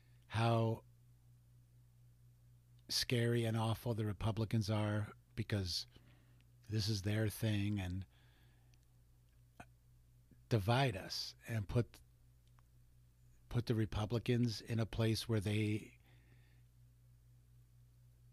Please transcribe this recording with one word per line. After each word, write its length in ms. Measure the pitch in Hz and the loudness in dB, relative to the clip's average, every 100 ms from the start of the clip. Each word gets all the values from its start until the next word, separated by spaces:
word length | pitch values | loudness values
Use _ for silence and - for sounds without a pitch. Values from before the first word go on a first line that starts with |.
| - - - | -20 -20 -8
how 560 | 110 117 117 113 113 - - - - - - - - - - - - - - - - - - - - - | 0 2 4 2 -2 -8 -20 -20 -20 -20 -20 -20 -20 -20 -20 -20 -20 -20 -20 -20 -20 -20 -20 -20 -18 -4
scary 540 | - - 120 117 120 | -2 0 2 2 2
and 140 | 113 113 | 2 2
awful 380 | 113 110 123 110 | 2 0 -2 -2
the 100 | 107 | -2
Republicans 640 | 98 113 107 107 113 101 | -2 -2 0 0 2 2
are 380 | 107 104 104 107 - - - | 2 2 0 -4 -10 -12 -8
because 520 | 110 104 90 - - - - - - - - - - | -2 -2 -2 -4 -6 -14 -20 -20 -20 -20 -20 -20 -6
this 180 | 107 101 | -2 0
is 120 | 104 | 0
their 260 | 95 107 110 | 0 0 0
thing, 520 | - 113 104 101 104 | 0 0 2 0 0
and 260 | 90 92 95 - - - - - - - - - - - - - - - - - - - - - - - - | -2 -6 -8 -16 -20 -20 -20 -20 -20 -20 -20 -20 -20 -20 -20 -20 -20 -20 -20 -20 -20 -20 -20 -20 -20 -20 -2
divide 480 | 113 95 117 139 95 | 0 2 2 2 -2
us 380 | 85 - - - - | -6 -8 -8 -12 -6
and 200 | 113 104 | -4 0
put, 200 | 123 - - - - - - - - - - - - - - - - - | 0 0 -6 -20 -20 -20 -20 -20 -20 -20 -20 -20 -20 -20 -20 -20 -20 -6
put 160 | 120 - | -2 0
the 80 | |
Republicans 880 | 113 107 - 107 120 - 120 120 104 - | 0 0 -2 -2 -2 2 2 2 0 -4
in 120 | 113 | -2
a 60 | 110 | -2
place 420 | - 113 107 - | 0 2 2 0
where 120 | 110 | 0
they, 540 | 98 107 104 107 - - - - - - - - - - - - - - - - - - - - - - - - - | 2 0 0 -2 -6 -18 -20 -20 -20 -20 -20 -20 -20 -20 -20 -20 -20 -20 -20 -20 -20 -20 -20 -20 -20 -20 -20 -20 -18